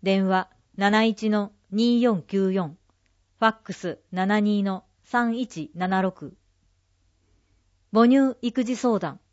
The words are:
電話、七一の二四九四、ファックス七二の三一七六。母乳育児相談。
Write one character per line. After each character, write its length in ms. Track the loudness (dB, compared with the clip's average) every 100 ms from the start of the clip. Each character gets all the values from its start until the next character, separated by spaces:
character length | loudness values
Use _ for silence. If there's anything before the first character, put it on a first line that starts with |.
電 240 | 0 0 2
話、 200 | 0 -2 _ _
七 300 | -2 2 2
一 240 | 2 0 -2
の 240 | -2 -2 _ _
二 300 | -2 2 2
四 220 | 2 0
九 280 | -2 -2 0
四、 280 | 0 -4 -10 _ _ _ _ _ _
フ 60 |
ァ 40 | 0
ッ 40 | 0
ク 160 | -12
ス 240 | -10 -8 -10 _
七 300 | -4 0 0
二 220 | 2 0
の 240 | -2 -4 _ _
三 340 | _ -2 -2 -2
一 320 | -6 -8 -12
七 260 | -6 -2 0
六。 340 | -2 -4 -18 -18 _ _ _ _ _ _ _ _ _ _ _ _ _ _ _
母 160 | 4 6
乳 300 | 6 4 0
育 240 | -4 -2
児 100 | -4
相 240 | -2 0 0
談。 220 | -2 -10 _